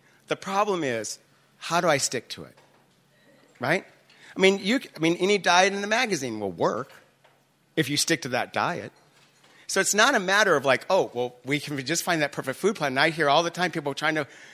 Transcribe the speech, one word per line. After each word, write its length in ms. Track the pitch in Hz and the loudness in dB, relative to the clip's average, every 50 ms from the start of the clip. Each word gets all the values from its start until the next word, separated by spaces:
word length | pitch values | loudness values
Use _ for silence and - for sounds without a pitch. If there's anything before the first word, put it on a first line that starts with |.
| _ _ _ _ _ - | _ _ _ _ _ -8
The 80 | 156 | -8
problem 480 | 151 - 190 196 196 208 208 196 180 156 | -6 -6 -4 -2 0 0 0 0 -2 -2
is, 360 | 135 120 113 107 - - - _ _ _ _ _ _ _ _ | -2 -2 -4 -4 -8 -10 -14 _ _ _ _ _ _ _ _
how 220 | - - 160 170 | -8 -4 -2 0
do 80 | 175 175 | 2 2
I 100 | 151 139 | 2 2
stick 300 | - - - 127 - - | 0 -2 -4 -6 -8 -10
to 140 | - - 80 | -14 -16 -16
it? 120 | 65 58 _ _ _ _ _ _ _ _ _ _ _ _ _ _ _ _ _ _ _ _ - | -18 -20 _ _ _ _ _ _ _ _ _ _ _ _ _ _ _ _ _ _ _ _ -6
Right? 240 | 120 127 160 190 - - - _ _ _ _ _ - - - | -2 -2 -2 -2 -4 -8 -20 _ _ _ _ _ -20 -14 -2
I 40 | - | 2
mean, 200 | 185 190 196 196 | 4 4 4 2
you, 200 | - 190 233 277 - - - | 0 -2 -2 -2 -2 -6 -8
I 40 | - | -2
mean, 160 | 156 165 170 170 | 0 0 0 2
any 200 | 180 190 208 202 | 2 2 0 2
diet 360 | 170 190 175 175 185 196 196 | 2 4 4 6 4 4 2
in 80 | 202 | -2
the 60 | 202 202 | -4 -2
magazine 520 | 214 233 262 233 196 156 135 127 110 107 | -2 -2 -2 -2 -2 -4 -4 -6 -6 -6
will 120 | 104 98 | -6 -6
work 400 | 87 82 117 170 196 107 135 - - - - _ _ _ _ _ _ _ _ _ _ _ _ _ _ - | -4 -2 0 0 0 -2 -6 -8 -14 -20 -20 _ _ _ _ _ _ _ _ _ _ _ _ _ _ -4
if 120 | 156 123 | -4 -2
you 60 | 143 | -2
stick 260 | 139 - - 165 151 - | -2 0 0 -2 -2 -2
to 60 | 139 | -4
that 220 | 123 120 107 95 | -4 -4 -4 -4
diet. 400 | - - 107 139 175 143 98 117 - _ _ _ _ _ _ _ _ _ _ _ _ _ - - | -2 -2 -2 -2 -4 -6 -10 -12 -16 _ _ _ _ _ _ _ _ _ _ _ _ _ -12 -4
So 120 | - 190 | -2 0
it's 140 | 190 - - | 0 2 4
not 220 | 202 214 254 285 | 4 4 4 4
a 40 | 233 | 2
matter 360 | 190 180 190 202 214 196 170 | 2 2 2 4 4 4 4
of 100 | 143 127 | 4 4
like, 200 | 139 127 123 - - | 4 2 2 2 2
"Oh, 220 | 190 196 143 110 - | 2 2 2 0 -2
well, 220 | 120 123 123 - - - | -4 -4 -4 -6 -8 -6
we 140 | 127 143 147 | -4 -4 -4
can 240 | 139 - 147 135 135 | -4 -4 -6 -6 -4
just 180 | 123 160 165 - | -4 -4 -2 -2
find 180 | - 175 160 | 0 0 0
that 100 | 151 139 | 0 -2
perfect 280 | - - 143 127 131 - | -2 -4 -6 -6 -4 -2
food 160 | - 190 226 | -2 -2 0
plan." 180 | - 151 139 127 | 0 -2 -2 2
And 60 | 135 | 2
I 100 | 147 160 | 2 2
hear 200 | 165 156 160 143 | 2 2 2 4
all 140 | 139 156 170 | 4 4 2
the 60 | 170 | 0
time 220 | 165 170 180 180 | -2 -2 -2 -2
people 220 | 151 170 151 143 139 | -2 -4 -4 -4 -4
trying 220 | - - 156 156 | -2 -2 -2 -2
to 120 | 156 156 - - - - - | -2 -4 -6 -10 -20 -20 -20